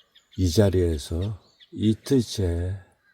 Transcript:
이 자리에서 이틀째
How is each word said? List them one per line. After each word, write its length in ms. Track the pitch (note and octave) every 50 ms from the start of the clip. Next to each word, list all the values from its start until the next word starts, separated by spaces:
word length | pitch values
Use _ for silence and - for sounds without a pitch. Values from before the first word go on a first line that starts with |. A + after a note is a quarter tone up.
| _ _ _ _ _ _ _ -
이 120 | F#2+ F2
자리에서 880 | D#2 A2 G#2 G2 F2+ F#2+ F2 E2+ D#2+ D2+ - - E2 E2 F#2+ G#2 G#2+ - _ _ _ _ _ _ -
이틀째 1040 | - G2+ G#2+ A2 - - - C#3+ C3 A2 - - - G2 F2 E2+ E2+ F2+ F#2 G2 F#2+ - _ _ _ _ _